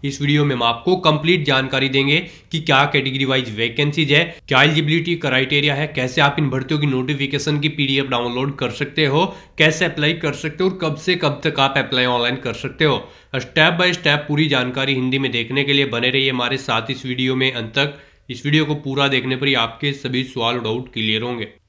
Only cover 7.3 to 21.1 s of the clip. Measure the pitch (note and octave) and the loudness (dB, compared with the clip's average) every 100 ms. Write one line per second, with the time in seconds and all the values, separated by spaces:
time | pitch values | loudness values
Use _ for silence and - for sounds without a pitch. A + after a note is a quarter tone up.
7.3 | C#3 D3 D3 D3+ D3+ C3+ C3+ C3 B2 A#2+ | -2 0 0 0 0 0 0 0 0 -2
8.3 | B2 C#3 C#3+ B2 - D3 - D3 C#3+ F#3+ | -2 -4 -2 -6 -4 -4 0 2 2 0
9.3 | - - - D#3 D#3 F3 D3 D3 D#3+ D#3 | -4 -20 2 2 4 -2 0 -2 0 -4
10.3 | - D#3 D3+ F#3 F#3 D#3+ D3 - F3 D3+ | -4 -8 -2 -2 0 -4 -4 -2 0 0
11.3 | C3+ D#3+ D3 C3+ C#3+ B2 B2+ B2+ B2 A#2+ | 0 -4 2 2 2 0 0 2 2 0
12.3 | C3 B2 A2 C3 - D#3 A#2 - - _ | -2 -6 -6 -8 0 2 2 -4 -20 _
13.3 | C3 B2+ - D#3+ E3+ F3+ F3 D3+ D3 D3 | -8 -4 2 2 4 0 2 0 0 0
14.3 | D3 D#3+ C3+ B2 B2+ C3+ C3 B2+ C3+ C3+ | 0 2 2 0 -2 -2 0 0 0 0
15.3 | A#2 A2+ C3+ C#3+ C#3 C3+ A#2 B2 C3+ C3+ | -2 -2 -2 0 0 0 0 0 2 0
16.3 | B2+ A#2+ C3 C3+ A2+ A2+ B2 B2+ B2+ B2+ | 0 -2 -4 -2 -2 -2 -8 -6 -2 -2
17.3 | C3 C3 B2 A2 B2 C#3+ C#3+ - _ - | 0 0 -2 -6 -2 -2 -4 -20 _ -12
18.3 | A#2 C#3+ D#3 D3+ D3 C#3 C3+ C#3 C3 C3 | -6 0 2 2 -2 -4 0 2 0 -2
19.3 | B2+ C#3 B2+ A2+ - C#3+ C#3 C3 C3 C3 | -2 0 0 0 -2 -6 -4 -4 -4 -4
20.3 | B2+ A2+ B2 A2 A#2 B2+ A#2 A2 | -2 -2 -2 -4 -6 -6 -6 -2